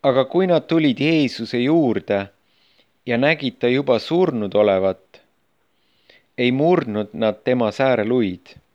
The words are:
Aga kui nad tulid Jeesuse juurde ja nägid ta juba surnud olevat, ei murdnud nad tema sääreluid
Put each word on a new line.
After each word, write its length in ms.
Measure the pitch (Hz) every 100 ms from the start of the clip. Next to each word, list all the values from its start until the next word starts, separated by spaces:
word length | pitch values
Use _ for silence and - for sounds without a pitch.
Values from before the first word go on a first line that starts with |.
Aga 220 | 139 131 131
kui 200 | 175 190
nad 180 | 165 -
tulid 320 | 165 151 113
Jeesuse 640 | 143 165 135 - 113 123
juurde 640 | 127 165 139 101 - 101 98 _ _ _ _ _ _ _ -
ja 100 | 117
nägid 380 | 139 160 135 -
ta 100 | 120
juba 240 | 127 135 117
surnud 540 | - 170 175 123 101
olevat, 680 | 101 107 95 95 92 _ - _ _ _ _ _ _ _ _ _ _ _ -
ei 140 | 123
murdnud 640 | 131 156 175 131 104 104
nad 260 | - 110 101 -
tema 240 | 127 110
sääreluid 840 | - 135 120 107 127 104 90 - - _